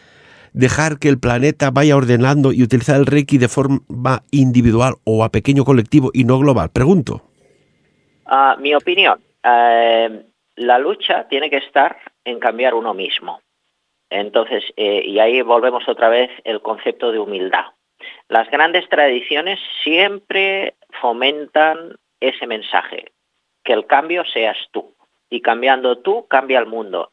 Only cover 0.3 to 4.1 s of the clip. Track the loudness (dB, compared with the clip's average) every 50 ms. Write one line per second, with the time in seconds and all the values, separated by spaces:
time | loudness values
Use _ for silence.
0.3 | -20 -20 -20 _ -2 0 0 0 2 0 -2 -2 -2 0 2 2 2 2 0 0
1.3 | 0 2 0 0 0 0 -2 0 2 4 4 4 4 4 4 4 2 4 4 2
2.3 | 2 2 2 2 2 2 2 2 2 0 2 2 2 2 2 2 2 0 2 2
3.3 | 2 2 2 2 0 0 0 0 0 -2 -4 -8 -10 -4 -2 -2